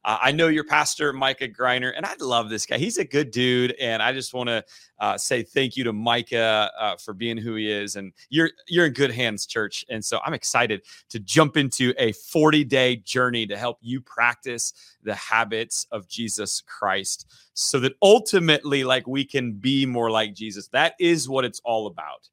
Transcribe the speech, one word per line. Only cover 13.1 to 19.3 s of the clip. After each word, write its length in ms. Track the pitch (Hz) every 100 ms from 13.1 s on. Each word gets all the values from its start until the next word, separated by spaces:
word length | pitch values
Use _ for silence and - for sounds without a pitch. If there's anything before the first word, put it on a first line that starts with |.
| 127 123 120 107
to 100 | 113
help 220 | 120 117
you 220 | 117 131
practice 720 | 123 - 120 - 131 120 - _ - _
the 120 | 107
habits 720 | 98 - 110 113 110 117 - -
of 160 | 110 95
Jesus 540 | - 113 107 101 - _
Christ 640 | - 101 95 95 - - - _
so 240 | - - 135
that 120 | 131 -
ultimately, 800 | 196 226 220 196 165 147 147 139
like, 240 | 131 131 120
we 180 | 135
can 280 | 135